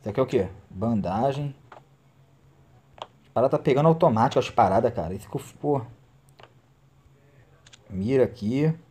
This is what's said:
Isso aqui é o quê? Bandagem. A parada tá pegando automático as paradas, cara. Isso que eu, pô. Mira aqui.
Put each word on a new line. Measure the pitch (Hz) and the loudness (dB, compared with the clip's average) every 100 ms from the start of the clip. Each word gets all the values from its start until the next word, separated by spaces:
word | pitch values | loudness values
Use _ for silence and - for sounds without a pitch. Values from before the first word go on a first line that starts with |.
Isso | 107 | -6
aqui | 101 | -4
é | |
o | 131 | -2
quê? | 127 90 - - | 0 -2 -8 -20
Bandagem. | 92 113 113 87 98 131 139 143 139 - - _ _ _ _ _ _ _ _ _ _ _ - | -6 -4 -2 -2 -2 -2 -4 -8 -10 -20 -20 _ _ _ _ _ _ _ _ _ _ _ -20
A | - _ _ | -20 _ _
parada | - 123 - | 0 0 0
tá | |
pegando | - 131 160 | 0 2 4
automático | 165 165 107 123 131 | 4 4 4 2 2
as | 117 | -2
paradas, | - 101 95 117 | 2 4 4 0
cara. | 98 82 | -2 -8
Isso | 95 - | -8 -10
que | 139 | -12
eu, | - - | -12 -8
pô. | 147 143 113 - _ _ _ _ - _ _ _ _ _ _ _ _ _ _ _ _ - _ | -4 -4 -4 -20 _ _ _ _ -20 _ _ _ _ _ _ _ _ _ _ _ _ -20 _
Mira | 95 101 135 | -6 0 2
aqui. | 117 - 101 131 151 160 - | 2 0 -4 0 0 0 -10